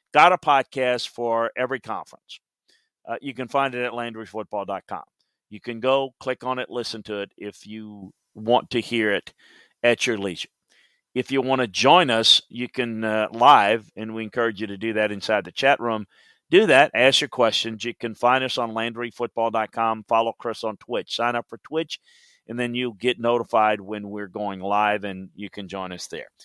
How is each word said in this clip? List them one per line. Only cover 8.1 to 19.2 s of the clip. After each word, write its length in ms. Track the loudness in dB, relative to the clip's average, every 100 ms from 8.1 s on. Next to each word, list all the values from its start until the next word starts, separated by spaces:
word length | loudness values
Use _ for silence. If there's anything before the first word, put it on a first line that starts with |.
| -20 _
want 360 | -6 2 2 2
to 100 | -4
hear 320 | -2 0 2
it 200 | 0 -4 -18 _ _ _ _
at 240 | 2 2 0
your 100 | -2
leisure. 300 | -4 -6 -12 _ _ _ _ _ _
If 160 | -6 -2
you 120 | -2
wanna 260 | 0 0 -2
join 420 | 2 6 6 6
us, 320 | 2 4 4 2
you 200 | -10 -8
can, 360 | -6 -6 -4
uh, 240 | -2 -2 -2
live, 580 | 6 8 8 8 2 -4
and 220 | -12 -10 -8
we 80 |
encourage 360 | -6 -2 -2 -2
you 60 | -8
to 100 | -6
do 180 | -4
that 180 | 0 0
inside 320 | -2 -2 -2
the 80 | -2
chat 260 | 0 2 2
room. 300 | 0 -4 -8 _ _ _ _
Do 160 | 4 8
that. 240 | 6 6
Ask 280 | 4 4 4
your 80 | 0
questions. 560 | 2 2 2 -4 -6
You 100 | -8
can 220 | -8 -10 -2
find 260 | 0 2
us 160 | 0 -4
on 160 | -4
landry 380 | -4 -6 -6 -10
football 400 | -6